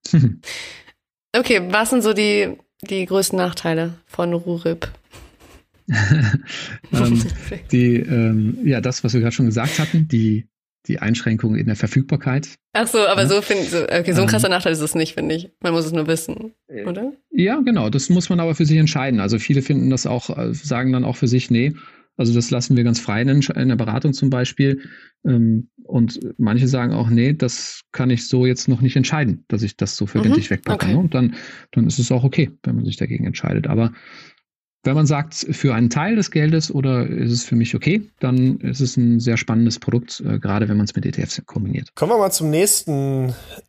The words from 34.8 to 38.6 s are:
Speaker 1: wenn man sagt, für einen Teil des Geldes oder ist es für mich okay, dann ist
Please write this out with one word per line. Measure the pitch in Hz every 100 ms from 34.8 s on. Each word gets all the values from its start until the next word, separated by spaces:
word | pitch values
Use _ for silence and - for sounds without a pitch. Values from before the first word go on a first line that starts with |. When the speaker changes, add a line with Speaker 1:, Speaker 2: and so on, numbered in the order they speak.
Speaker 1:
wenn | 131 151
man | 147
sagt, | 147 151 - -
für | - 139
einen | 113 120
Teil | 147 180 220
des | 175
Geldes | 156 151 165 156
oder | 139 135 123 123
ist | 117 120
es | 120
für | - 117
mich | 117 -
okay, | 147 208 - _
dann | 127 127 131
ist | -